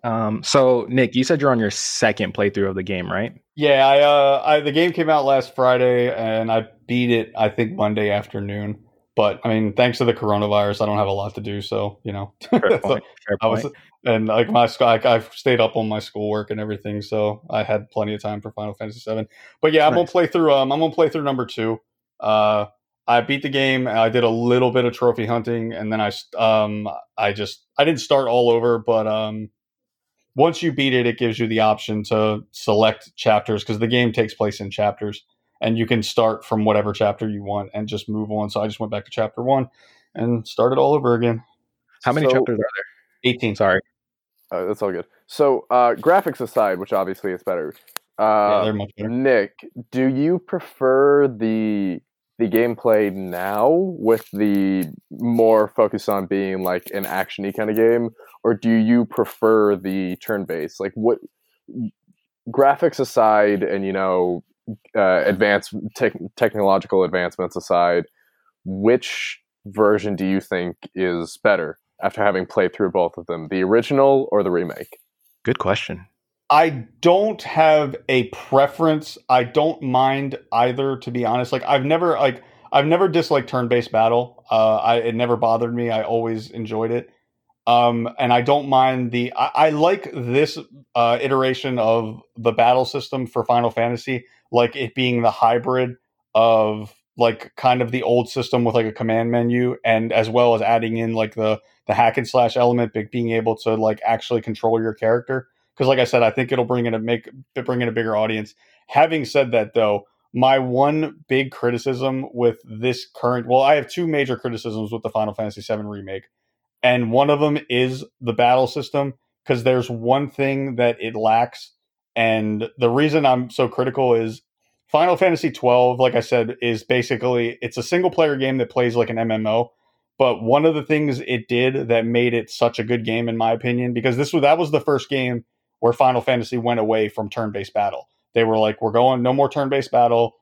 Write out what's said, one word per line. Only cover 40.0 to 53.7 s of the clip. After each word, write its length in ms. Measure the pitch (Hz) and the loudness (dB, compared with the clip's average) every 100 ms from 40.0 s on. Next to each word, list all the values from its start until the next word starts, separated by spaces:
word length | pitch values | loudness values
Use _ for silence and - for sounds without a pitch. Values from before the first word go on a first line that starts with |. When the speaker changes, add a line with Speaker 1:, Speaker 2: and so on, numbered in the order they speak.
| _ - | _ -6
Speaker 2:
and 300 | 117 120 113 | -2 -2 -4
started 320 | - 127 135 | 0 2 4
all 140 | 139 147 | 2 2
over 180 | 127 | 2
again. 280 | 117 120 117 _ _ _ _ _ _ | 0 0 -2 _ _ _ _ _ _
Speaker 1:
How 80 | - | -2
many 140 | 147 143 | 0 2
Speaker 3:
So 80 | |
Speaker 1:
chapters 220 | 127 127 110 | 2 0 -2
are 20 | |
there? 720 | 104 98 - _ _ _ 127 | -4 -6 -12 _ _ _ -2
Speaker 2:
Eighteen. 240 | 123 117 98 | 0 -4 0
Speaker 1:
Sorry. 240 | 101 92 _ _ _ _ _ _ _ | 2 2 _ _ _ _ _ _ _
Speaker 3:
Uh, 140 | 90 92 | -6 -4
that's 160 | 104 | -4
all 100 | 101 | -4
good. 140 | 87 - _ _ | -6 -10 _ _
So, 380 | - 147 131 - | 0 2 2 0
uh, 240 | 123 120 | 2 2
graphics 480 | 113 139 185 180 135 | 2 2 2 0 -8
aside, 380 | 120 - 104 92 | -6 0 0 -2
which 120 | 98 | -4
obviously 400 | 98 95 95 101 | -4 -4 -6 -8
is 120 | 90 | -6
better, 320 | - 87 76 - _ - _ - | -6 -6 -6 -12 _ -20 _ -2
uh, 40 | |
Speaker 2:
Yeah, 380 | 107 107 104 104 | 0 2 2 2
they're 100 | 101 | 0
much 180 | 107 101 - | -4 -8 -10
better. 120 | 107 | -6
Speaker 3:
Nick, 600 | 120 135 120 101 _ - - 117 | -2 2 2 0 _ -20 -20 -8
do 160 | 123 131 | -2 0
you 320 | 131 151 175 | 0 -2 -2
prefer 880 | - 185 - - 131 131 143 143 139 | -4 -8 -8 -2 2 4 4 4 2
the, 720 | 113 110 110 110 104 98 85 _ _ _ _ | 0 -2 0 -2 -2 -2 -6 _ _ _ _
the 100 | 113 | 0
gameplay 640 | 110 120 113 120 107 104 | 2 0 0 0 2 2
now 560 | 95 95 87 95 104 | -4 -8 -6 -4 0
with 600 | 120 | 2